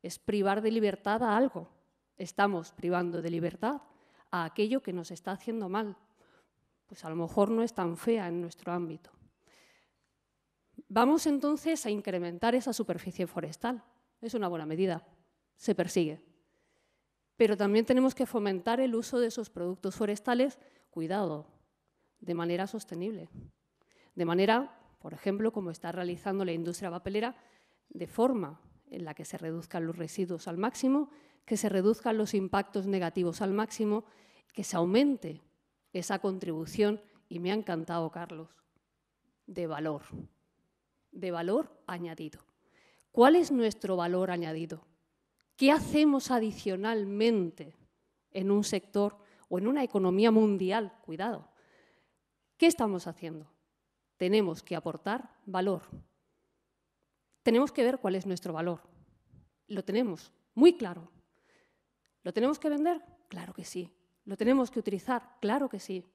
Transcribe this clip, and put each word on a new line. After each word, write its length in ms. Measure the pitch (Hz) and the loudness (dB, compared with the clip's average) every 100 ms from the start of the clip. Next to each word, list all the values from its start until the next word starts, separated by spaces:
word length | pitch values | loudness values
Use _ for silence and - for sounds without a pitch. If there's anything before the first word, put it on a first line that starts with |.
Es 160 | 175 - | -12 -10
privar 440 | - 208 196 202 | -2 0 2 2
de 100 | 220 | 2
libertad 500 | 226 214 190 202 220 | 2 0 0 -2 0
a 140 | 233 208 | 2 2
algo. 320 | 262 180 165 _ _ _ _ _ | 2 -2 -14 _ _ _ _ _
Estamos 560 | 180 - 202 185 160 | -12 0 0 0 -6
privando 500 | - 175 180 175 170 | -6 -2 0 0 -4
de 80 | 165 | -4
libertad 520 | 170 170 175 220 277 - _ _ _ _ | -2 -4 -2 -4 -4 -10 _ _ _ _
a 120 | 180 | -6
aquello 380 | 165 - 214 262 | -4 -2 0 0
que 100 | - | -2
nos 200 | 180 165 | -8 -8
está 180 | 170 - | -12 -8
haciendo 380 | 190 - 226 190 | -8 -6 -6 -4
mal. 280 | 196 214 190 _ _ _ _ _ _ _ _ _ | -4 -4 -10 _ _ _ _ _ _ _ _ _
Pues 180 | 196 | -16
a 40 | 165 | -8
lo 60 | |
mejor 360 | 160 170 208 202 | -6 -2 2 4
no 120 | 233 | 4
es 100 | 233 | 0
tan 240 | - 175 170 | -2 -4 -2
fea 300 | - 226 180 | -2 0 -2
en 140 | 175 | -6
nuestro 320 | 170 - - | -6 -10 -6
ámbito. 380 | 175 170 160 - _ - _ _ _ _ _ _ _ _ _ _ _ _ _ _ - - | -4 -4 -10 -18 _ -20 _ _ _ _ _ _ _ _ _ _ _ _ _ _ -20 -4
Vamos 380 | 208 247 311 320 | 4 6 4 4
entonces 600 | 285 285 294 320 330 226 | 0 0 0 -2 -2 -2
a 40 | |
incrementar 640 | 208 202 180 175 170 233 | -4 -4 -4 -4 0 2
esa 180 | 247 247 | 2 0
superficie 540 | 233 214 170 - - 175 | -4 -4 -4 -6 -6 -6
forestal. 580 | - 151 160 233 247 - _ _ _ | -4 -8 -6 -6 -6 -10 _ _ _
Es 140 | 226 | -8
una 140 | 240 190 | -4 -2
buena 180 | 175 156 | -4 -4
medida, 400 | 160 190 165 - _ _ _ _ _ | 0 0 0 -6 _ _ _ _ _
se 180 | - | 0
persigue. 460 | 196 175 - 160 151 _ _ _ _ _ _ _ _ _ _ _ _ | 0 2 2 0 -2 _ _ _ _ _ _ _ _ _ _ _ _
Pero 200 | 226 202 | 4 4
también 300 | 202 214 226 | 4 4 4
tenemos 280 | 254 262 | 4 4
que 120 | - 254 | 2 -4
fomentar 540 | 240 208 190 180 240 | 0 0 -2 0 0
el 140 | 262 | 0
uso 260 | 226 226 254 | 0 -2 -2
de 80 | 240 | -2
esos 220 | 240 214 | -2 -10
productos 440 | - 175 185 196 | -6 -6 -4 -6
forestales, 640 | - 214 208 - 240 269 - - _ _ | -2 -4 -2 -2 2 2 -2 -20 _ _
cuidado, 560 | - 160 190 190 151 151 _ _ _ _ _ _ _ | -8 -4 -2 -2 -4 -10 _ _ _ _ _ _ _
de 160 | 170 | -6
manera 320 | 170 170 175 196 | -2 0 -2 -2
sostenible. 640 | 220 - 165 185 208 160 - - _ _ _ _ _ _ | -6 -10 -8 -8 -8 -14 -18 -20 _ _ _ _ _ _
De 100 | - | -4
manera, 540 | 170 175 196 226 277 - _ _ | 0 4 4 4 2 -12 _ _
por 160 | - | -16
ejemplo, 380 | 151 202 202 220 | -6 -4 0 0
como 180 | 220 185 | -2 -8
está 220 | 160 170 | -8 -8
realizando 520 | 175 180 175 208 190 | -6 -6 -6 -4 -2
la 80 | 190 | -2
industria 380 | 165 170 170 196 | -2 -4 -6 -6
papelera, 460 | 170 185 208 233 247 _ _ _ _ _ | -6 -4 -4 -4 -8 _ _ _ _ _
de 180 | - 170 | -12 -8
forma 520 | - 247 247 160 160 - _ _ | 2 2 2 -4 -10 -20 _ _
en 140 | 226 | -10
la 100 | 165 | -10
que 100 | 151 | -10
se 140 | 156 170 | -12 -8
reduzcan 480 | 160 165 165 175 165 | -6 -8 -6 -6 -4
los 100 | 165 | -6
residuos 520 | 160 - 180 170 - | -8 -4 -4 -4 -6
al 100 | 170 | -2
máximo, 520 | 214 - 262 277 285 - _ _ - | -2 0 2 2 0 -8 _ _ -4
que 100 | 214 | 0
se 120 | 214 | 2
reduzcan 500 | 196 190 226 240 220 | 4 4 4 0 0
los 160 | 214 | 0
impactos 520 | 208 190 196 190 208 190 | 0 0 0 0 -4 0
negativos 540 | 196 170 190 175 165 | 0 0 0 -2 0
al 100 | 196 | -2
máximo, 520 | 196 220 - 214 208 - - _ _ _ | 0 -2 -2 0 0 -4 -20 _ _ _
que 120 | - | -10
se 120 | 196 180 | -4 0
aumente 640 | 170 214 285 262 160 156 _ _ _ _ _ | 2 4 4 2 -6 -14 _ _ _ _ _
esa 260 | 185 170 190 | -8 -4 -2
contribución, 840 | 202 190 180 160 160 - 208 208 - _ _ | -2 -2 -4 -6 -6 2 2 2 -8 _ _
y 100 | 170 | -6
me 140 | 175 | -2
ha 20 | |
encantado, 560 | 208 208 170 165 170 160 | -2 -2 -6 -4 -4 -4
Carlos, 400 | 170 170 165 160 _ _ _ _ _ _ _ _ _ - | -6 -12 -14 -16 _ _ _ _ _ _ _ _ _ -14
de 200 | 185 170 | -8 -6
valor. 340 | 151 156 147 - - - _ _ _ _ _ _ _ _ | -4 -4 -6 -10 -16 -16 _ _ _ _ _ _ _ _
De 180 | - 185 | -10 -6
valor 520 | 170 170 226 311 - - | -4 0 0 0 -10 -12
añadido. 540 | 175 170 165 156 - _ _ _ _ _ _ _ | -8 -8 -10 -12 -14 _ _ _ _ _ _ _
¿Cuál 240 | - 254 339 | 8 10 10
es 140 | 339 | 6
nuestro 460 | 269 220 - 196 185 | 2 2 0 -4 -2
valor 340 | 175 180 185 | 0 0 0
añadido? 540 | 175 165 160 165 160 _ _ _ _ _ _ _ _ | -2 -4 -6 -8 -12 _ _ _ _ _ _ _ _
¿Qué 160 | 262 | 6
hacemos 580 | 302 - 302 302 277 - | 6 2 4 6 4 2
adicionalmente 1400 | 247 220 196 208 185 208 226 196 202 226 220 175 - 143 - _ _ _ _ _ | 0 0 -4 -4 -2 -2 -2 -2 2 4 4 0 -4 -18 -18 _ _ _ _ _
en 200 | 190 190 | -4 2
un 140 | 202 | 2
sector 540 | 208 202 - 208 202 202 - _ _ | 2 -2 -2 0 0 -2 -20 _ _
o 100 | 180 | -2
en 80 | 208 | 0
una 160 | 285 | 0
economía 480 | 247 202 185 190 226 | 0 2 2 6 6
mundial? 680 | 220 214 196 185 208 202 - | 8 6 4 2 0 -2 -12
Cuidado. 480 | - 160 202 214 156 _ _ _ _ _ _ _ _ _ _ _ | -14 -8 -6 -6 -12 _ _ _ _ _ _ _ _ _ _ _
¿Qué 100 | 330 | 4
estamos 400 | 330 226 185 170 | 4 -2 -2 -6
haciendo? 440 | 160 165 160 151 _ _ _ _ _ _ _ | -12 -12 -12 -16 _ _ _ _ _ _ _
Tenemos 460 | 180 208 190 165 | 2 4 2 -2
que 140 | - 170 | -6 -6
aportar 600 | 165 156 - 233 - _ | -6 -6 -4 -6 -6 _
valor. 380 | - 185 190 175 - - - _ _ _ _ _ _ _ _ _ _ _ _ _ | -6 -2 0 -2 -6 -20 -20 _ _ _ _ _ _ _ _ _ _ _ _ _
Tenemos 300 | - 233 285 | 4 4 4
que 100 | - | 2
ver 160 | 240 262 | 2 2
cuál 160 | 196 | 0
es 120 | 190 190 | -2 -2
nuestro 260 | 180 - | -6 -4
valor. 300 | 160 175 165 - _ _ _ _ - _ _ _ | -4 -2 -4 -10 _ _ _ _ -20 _ _ _
Lo 180 | 202 | -10
tenemos 480 | - 208 247 165 - _ _ | -2 -2 -2 -4 -14 _ _
muy 220 | - 320 349 | 8 8 8
claro. 340 | 208 170 165 _ _ _ _ _ _ _ _ _ _ _ | -4 -8 -16 _ _ _ _ _ _ _ _ _ _ _
¿Lo 100 | 175 | -6
tenemos 260 | 180 247 302 | 0 2 2
que 100 | 311 | -2
vender? 340 | 294 311 330 - - _ | 0 0 0 -6 -20 _
Claro 260 | 180 175 | -14 -14
que 100 | 185 | -14
sí. 280 | 180 180 175 _ _ _ - | -10 -10 -10 _ _ _ -12
¿Lo 100 | 196 | 0
tenemos 340 | 226 269 240 | 4 4 2
que 80 | - | -2
utilizar? 580 | 208 190 - 247 - _ | -2 -4 -2 -4 -4 _
Claro 280 | 202 254 269 | 0 0 -2
que 120 | 202 | -6
sí. 240 | - 190 175 | -8 -10 -10